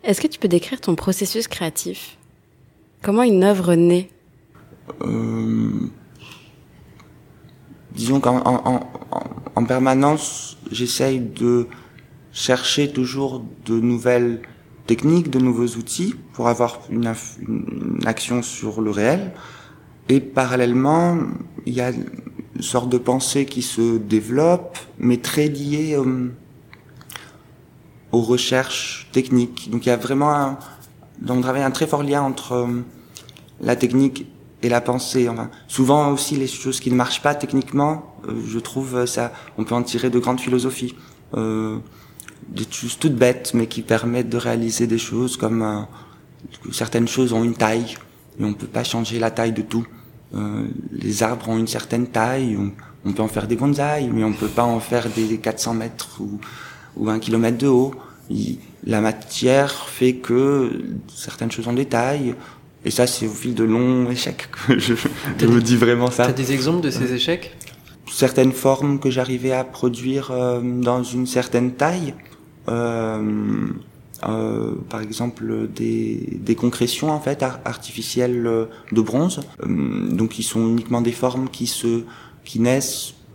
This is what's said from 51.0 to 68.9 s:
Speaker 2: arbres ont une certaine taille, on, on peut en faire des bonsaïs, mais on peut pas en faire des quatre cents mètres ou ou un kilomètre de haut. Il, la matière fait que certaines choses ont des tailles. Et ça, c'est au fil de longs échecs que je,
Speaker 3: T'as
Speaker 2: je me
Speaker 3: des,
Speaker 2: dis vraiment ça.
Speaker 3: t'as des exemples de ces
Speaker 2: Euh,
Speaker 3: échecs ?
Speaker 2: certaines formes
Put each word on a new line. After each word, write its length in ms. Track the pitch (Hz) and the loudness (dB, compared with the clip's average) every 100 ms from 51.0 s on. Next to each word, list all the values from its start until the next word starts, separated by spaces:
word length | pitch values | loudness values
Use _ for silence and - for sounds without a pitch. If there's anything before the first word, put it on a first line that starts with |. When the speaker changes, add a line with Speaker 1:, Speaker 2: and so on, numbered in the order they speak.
| 104 104 | -4 0
Speaker 2:
arbres 260 | 113 120 - | 0 0 -2
ont 100 | 113 | -2
une 80 | 113 | 0
certaine 400 | 113 - 117 120 | -4 -4 -2 0
taille, 500 | 117 113 135 127 104 | 0 0 0 0 0
on, 160 | 101 98 - - | -2 -6 -20 -8
on 80 | 98 | -4
peut 100 | 101 | -2
en 60 | 107 | 0
faire 180 | 110 107 | -2 -2
des 100 | 117 | 0
bonsaïs, 520 | 135 143 143 151 131 | 2 2 0 0 0
mais 120 | 113 | 0
on 80 | 107 | 0
peut 160 | 104 107 | 0 -2
pas 160 | 117 | 2
en 160 | 120 113 | 2 0
faire 280 | - 120 113 | 0 -2 0
des 280 | 107 110 110 | -2 -2 -2
quatre 220 | 113 110 | -4 -4
cents 140 | 117 | -4
mètres 460 | 113 113 - - - | -2 -4 -10 -14 -10
ou 200 | 104 104 - - - - - - | -10 -10 -12 -16 -18 -18 -16 -4
ou 100 | 107 | -2
un 80 | 110 | -2
kilomètre 400 | - 113 113 120 | 0 2 2 2
de 100 | 139 | 4
haut. 260 | 123 135 135 - - - | 6 4 -2 -18 -20 -8
Il, 280 | 107 123 127 - - | -4 -4 -6 -12 -12
la 160 | - 110 | -2 0
matière 880 | 110 107 - - 127 135 139 - - | 0 -2 -10 -2 4 4 2 -2 -10
fait 260 | - 127 127 | 2 2 2
que 540 | 127 120 139 143 123 - - - - | 0 2 4 2 0 -2 -6 -8 -10
certaines 360 | - - - 117 | -14 -14 -6 -6
choses 160 | 117 117 | -4 -2
ont 40 | |
des 140 | 120 139 | -2 2
tailles. 480 | 117 123 147 127 117 - - - _ | 0 2 0 -2 -6 -14 -20 -20 _
Et 60 | - | -4
ça, 160 | 110 123 | 2 2
c'est 200 | - 110 | 2 -4
au 60 | |
fil 220 | 107 127 | -4 -4
de 100 | 113 | 0
longs 460 | 113 113 123 127 123 | 2 4 4 4 2
échecs 380 | 123 - - - - - | -2 -4 -8 -12 -6 2
que 120 | 117 | 2
je, 160 | - 117 - - - - | 4 0 0 -6 -8 2
Speaker 3:
T'as 100 | 117 | 6
Speaker 2:
je 0 | |
me 120 | 120 | 6
Speaker 3:
des, 40 | |
Speaker 2:
dis 140 | 117 120 | 6 4
vraiment 340 | 117 120 123 | 6 6 2
ça. 160 | 123 123 | 2 2
Speaker 3:
t'as 60 | |
des 200 | 131 127 | 2 0
exemples 280 | 135 131 175 | 0 2 0
de 100 | 151 | 0
ces 200 | - 127 | 0 -2
Speaker 2:
Euh, 40 | |
Speaker 3:
échecs ? 420 | 123 - 175 - - - - - - - | 0 0 -2 -6 -18 -20 -20 -20 -20 -10
Speaker 2:
certaines 420 | - 131 135 131 | 0 2 6 4
formes 460 | 123 135 135 143 | 4 2 2 2